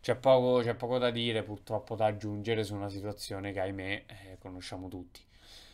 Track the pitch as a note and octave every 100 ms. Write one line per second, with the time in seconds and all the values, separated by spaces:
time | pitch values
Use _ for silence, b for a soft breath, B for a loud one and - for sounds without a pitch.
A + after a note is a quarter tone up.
0 | - A#2 C3+ C3 B2 B2+ A#2 A#2 A#2+ B2+
1 | B2 A#2 A#2 A2 G#2 G#2 - G#2+ - A2
2 | G#2+ G#2 G#2+ G#2 G#2 A2 G2+ G2+ G2+ G2
3 | G#2 G2+ - G2 G2+ G2 F#2+ G2 F#2+ G2+
4 | - - F#2+ F#2+ F#2+ F#2 F2+ F#2+ F#2 F#2
5 | F2 - - B B B B